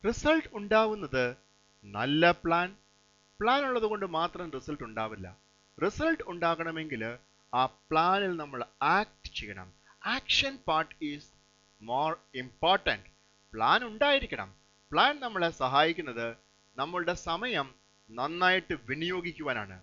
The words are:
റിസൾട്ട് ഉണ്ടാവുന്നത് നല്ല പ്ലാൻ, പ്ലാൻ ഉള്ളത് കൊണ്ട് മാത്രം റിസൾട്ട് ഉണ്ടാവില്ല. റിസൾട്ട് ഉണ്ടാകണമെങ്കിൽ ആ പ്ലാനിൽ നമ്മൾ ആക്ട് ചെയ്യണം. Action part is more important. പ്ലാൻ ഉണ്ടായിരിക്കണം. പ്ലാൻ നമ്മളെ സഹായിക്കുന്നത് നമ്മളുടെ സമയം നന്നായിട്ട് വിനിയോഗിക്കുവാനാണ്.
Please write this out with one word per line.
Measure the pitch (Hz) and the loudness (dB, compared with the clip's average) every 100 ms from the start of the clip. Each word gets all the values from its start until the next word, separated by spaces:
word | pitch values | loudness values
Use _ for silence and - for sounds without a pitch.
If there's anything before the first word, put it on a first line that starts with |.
| 202 | -2
റിസൾട്ട് | 233 294 320 - 220 | 0 4 2 2 -10
ഉണ്ടാവുന്നത് | 202 220 220 214 151 127 123 123 _ _ _ _ 104 101 | 2 2 4 -2 -2 0 0 -4 _ _ _ _ -12 -4
നല്ല | 127 151 170 175 | 0 6 6 4
പ്ലാൻ, | 170 170 180 202 _ _ _ _ _ _ | 2 0 0 -6 _ _ _ _ _ _
പ്ലാൻ | 214 269 277 | 2 2 2
ഉള്ളത് | 247 220 | 0 0
കൊണ്ട് | 208 196 160 | -2 -2 0
മാത്രം | 170 175 175 135 | 0 -2 -8 -8
റിസൾട്ട് | 123 147 117 | -8 -8 -8
ഉണ്ടാവില്ല. | 110 110 104 92 95 _ _ _ - | -6 -6 -6 -14 -16 _ _ _ -2
റിസൾട്ട് | 170 - 320 320 - | -2 0 0 0 -4
ഉണ്ടാകണമെങ്കിൽ | 175 170 165 165 160 156 123 110 123 _ _ _ 123 | -2 0 0 -2 -6 -6 -6 -6 -8 _ _ _ 0
ആ | 131 - _ | 0 -2 _
പ്ലാനിൽ | 160 175 196 196 170 | 2 4 2 0 -4
നമ്മൾ | 147 131 120 _ 143 185 | -6 -8 -10 _ 2 2
ആക്ട് | 208 _ - - | 0 _ -12 -10
ചെയ്യണം. | 104 95 92 _ _ _ 202 254 | -10 -12 -16 _ _ _ -4 -4
Action | - - 269 269 - | 2 2 2 -4 0
part | 156 160 - 151 | 0 0 -6 -8
is | 147 - _ _ _ _ _ 110 | -8 -14 _ _ _ _ _ -6
more | 127 156 165 _ 131 | -2 -2 -4 _ -12
important. | 127 107 165 196 170 107 - _ _ _ _ | -12 0 4 4 2 -4 -6 _ _ _ _
പ്ലാൻ | 110 117 190 247 | 0 4 4 2
ഉണ്ടായിരിക്കണം. | 214 285 277 262 127 98 - _ _ _ | 0 2 2 0 -8 -10 -14 _ _ _
പ്ലാൻ | 151 247 294 | 4 4 2
നമ്മളെ | 247 202 170 160 | -4 0 0 0
സഹായിക്കുന്നത് | 127 139 160 170 151 117 117 113 _ _ _ - | 2 4 4 2 -6 -6 -6 -8 _ _ _ -6
നമ്മളുടെ | 147 180 170 180 - | -4 -2 -2 -2 -4
സമയം | 170 247 190 135 - _ _ _ 113 | -4 -2 -2 -4 -10 _ _ _ -6
നന്നായിട്ട് | 139 170 180 185 - 165 120 | -4 2 2 2 -2 -8 -6
വിനിയോഗിക്കുവാനാണ്. | 139 170 180 175 151 147 120 101 92 | -6 -4 -4 -6 -6 -4 -4 -6 -14